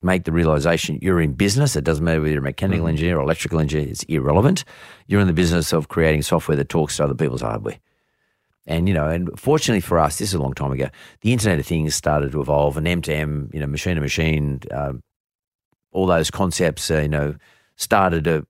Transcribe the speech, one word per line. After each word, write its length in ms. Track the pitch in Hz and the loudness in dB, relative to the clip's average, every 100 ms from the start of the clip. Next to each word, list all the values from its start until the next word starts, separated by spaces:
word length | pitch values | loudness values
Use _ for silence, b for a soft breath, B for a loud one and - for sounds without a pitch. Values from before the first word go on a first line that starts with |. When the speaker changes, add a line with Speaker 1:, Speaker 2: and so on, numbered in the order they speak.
Speaker 1:
make 240 | 87 92 87 | 0 0 0
the 60 | |
realization 640 | 82 82 76 73 85 - 76 | 2 2 2 2 0 -2 -4
you're 200 | 90 90 | 0 2
in 100 | 80 | 0
business. 420 | 67 98 110 143 78 | 2 0 2 0 0
It 80 | 71 | 0
doesn't 180 | 78 | 0
matter 160 | 82 80 | 0 0
whether 120 | 76 | 0
you're 80 | 76 | -2
a 20 | |
mechanical 400 | 69 69 95 90 | -4 -4 -2 0
Speaker 2:
Mm-hmm. 60 | 82 | 0
Speaker 1:
engineer 280 | 78 82 85 | 0 0 0
or 40 | |
electrical 360 | 69 82 - 80 | 0 -2 -2 -2
engineer. 260 | 76 76 71 | 0 -2 -4
It's 160 | - | -8
irrelevant. 640 | - 80 65 78 123 190 - B B B B | -4 -2 2 4 4 2 -4 B B B B
You're 140 | 101 | 2
in 60 | 98 | 4
the 60 | |
business 380 | 82 87 85 78 | 4 2 2 0
of 160 | 82 76 | -2 -2
creating 360 | - 80 76 | 0 2 2
software 340 | 71 85 - 76 | 2 -2 0 -2
that 100 | 69 | 0
talks 300 | 85 76 - | 0 -2 0
to 80 | 73 | -2
other 100 | 64 | 0
people's 260 | 78 64 | -2 -2
hardware. 360 | 58 55 52 - _ _ _ _ _ _ _ _ - | -6 -6 -8 -12 _ _ _ _ _ _ _ _ -6
And, 200 | 82 90 | -2 0
you 80 | 90 | 0
know, 120 | 76 | 0
and 320 | 82 90 - | -2 -4 -4
fortunately 400 | - 156 - 110 | 0 2 2 0
for 180 | 87 85 | 2 2
us, 180 | 76 - | 2 0
this 120 | - | -4
is 40 | |
a 60 | 90 | -2
long 120 | 67 67 | -2 -4
time 160 | 71 | -4
ago, 180 | 67 65 B B B | -4 -6 B B B
the 100 | 107 | 0
Internet 280 | 123 104 82 | 2 2 0
of 80 | - | 0
Things 260 | 82 78 | -2 0
started 380 | - - 76 71 | -2 0 0 0
to 100 | 73 | -2
evolve, 360 | 69 73 73 71 | 0 2 2 0
and 100 | 78 | -2
M 120 | 87 | -2
two 80 | 80 | -2
M, 360 | 76 76 73 71 | -2 -2 -4 -6
you 60 | 78 | -6
know, 80 | 73 | -6
machine 260 | 73 - | -4 -2
to 80 | 85 | -2
machine, 580 | 71 - 80 78 73 69 - | -2 -2 0 0 0 -4 -6
uh, 220 | 69 71 64 - _ _ _ _ _ _ _ _ | -6 -6 -8 -14 _ _ _ _ _ _ _ _
all 160 | - 95 | -2 2
those 240 | 113 - | 4 2
concepts, 580 | - 95 82 85 76 - | -2 -2 0 0 -2 -2
uh, 120 | 78 | 0
you 60 | 73 | 0
know, 280 | 73 73 73 b b b b | 0 -2 -6 b b b b
started 480 | - 107 95 82 | 0 2 4 2
to 220 | 78 78 - | 2 0 -2